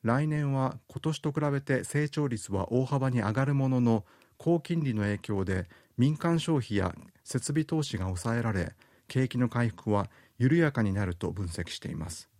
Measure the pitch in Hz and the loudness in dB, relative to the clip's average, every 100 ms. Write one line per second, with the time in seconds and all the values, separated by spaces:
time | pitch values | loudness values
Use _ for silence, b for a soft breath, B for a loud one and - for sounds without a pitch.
0 | 113 123 151 151 147 135 131 - _ - | 2 0 0 0 0 0 -2 -4 _ -6
1 | 156 156 160 143 147 139 139 131 - 147 | -4 -2 -4 0 0 -2 0 -2 0 0
2 | 147 - 143 113 - 95 98 120 131 139 | 0 0 -2 -2 -2 -2 0 0 2 0
3 | 131 123 101 110 135 139 135 127 120 113 | 2 2 2 0 2 2 2 4 4 4
4 | - b b _ - 170 - 170 143 110 | 0 b b _ 2 2 2 -2 0 0
5 | 101 101 - 101 95 92 87 B B - | 0 -2 -2 -2 0 -2 -4 B B 2
6 | 147 151 170 170 160 156 117 101 92 - | 2 4 0 0 2 0 0 0 0 -4
7 | - _ - 127 - 147 147 160 147 - | -18 _ -6 -6 -2 -2 0 -2 -2 -2
8 | 92 90 117 117 117 101 85 - b b | -2 -2 -2 0 0 0 -2 -8 b b
9 | _ 131 131 123 123 120 120 - - 104 | _ 0 0 0 0 2 -2 -2 0 0
10 | 101 b b _ 123 165 160 139 104 98 | 0 b b _ 4 4 4 2 0 0
11 | 98 85 90 87 92 82 85 - 78 78 | -2 -2 -4 -4 -6 -6 -8 -8 -8 -8
12 | 80 - - _ | -8 -10 -16 _